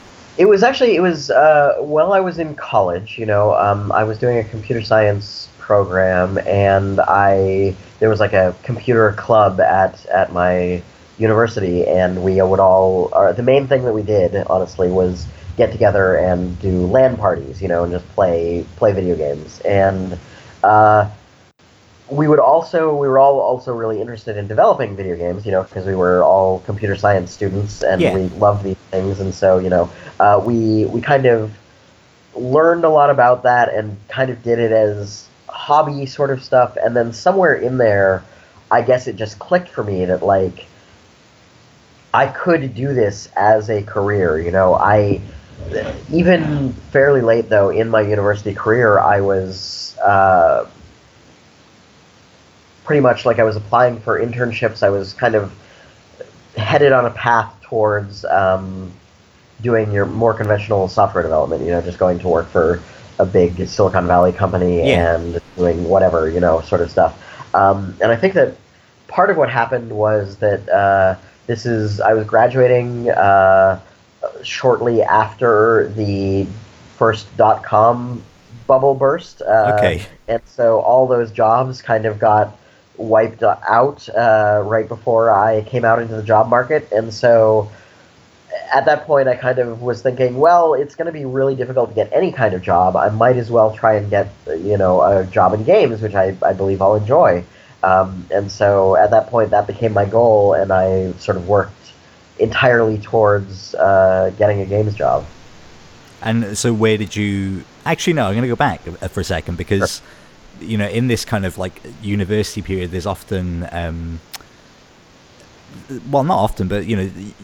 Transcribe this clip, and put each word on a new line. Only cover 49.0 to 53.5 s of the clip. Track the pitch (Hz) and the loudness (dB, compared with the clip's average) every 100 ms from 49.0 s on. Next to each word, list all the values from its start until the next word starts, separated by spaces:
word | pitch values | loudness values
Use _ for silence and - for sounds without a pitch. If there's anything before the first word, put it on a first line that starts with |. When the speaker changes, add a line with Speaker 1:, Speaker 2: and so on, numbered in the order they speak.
| - 101 | 4 2
Speaker 1:
was, | 98 95 95 92 - - - - | 0 -2 -4 -10 -14 -14 -14 -4
uh, | 98 98 95 92 82 62 - - - _ _ _ _ _ _ _ _ _ _ _ _ _ _ _ _ _ _ _ - | 0 4 4 4 4 2 -4 -14 -20 _ _ _ _ _ _ _ _ _ _ _ _ _ _ _ _ _ _ _ -2
pretty | 151 | 2
much, | 127 117 123 | 2 2 0
like, | 117 | 2
I | |
was | 110 | 0